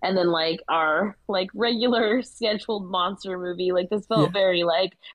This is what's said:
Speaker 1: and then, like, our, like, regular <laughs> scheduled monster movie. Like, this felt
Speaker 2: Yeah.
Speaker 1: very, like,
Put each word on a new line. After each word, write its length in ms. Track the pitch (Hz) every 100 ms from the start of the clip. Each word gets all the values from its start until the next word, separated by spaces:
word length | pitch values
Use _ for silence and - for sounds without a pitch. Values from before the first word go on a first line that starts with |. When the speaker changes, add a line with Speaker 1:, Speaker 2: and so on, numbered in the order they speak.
Speaker 1:
and 140 | 185 190
then, 100 | 175
like, 300 | 165 160 170 -
our, 480 | 160 156 156 202 - -
like, 220 | 190 190
regular 680 | - 233 233 247 233 214 247
<laughs> 20 |
scheduled 680 | 247 - 220 214 - 208 185
monster 480 | 185 180 196 196 180
movie. 360 | 180 175 180
Like, 160 | 180 180
this 160 | 208 -
felt 220 | 220 -
Speaker 2:
Yeah. 20 |
Speaker 1:
very, 300 | 196 190 175
like, 300 | 170 165 185 - -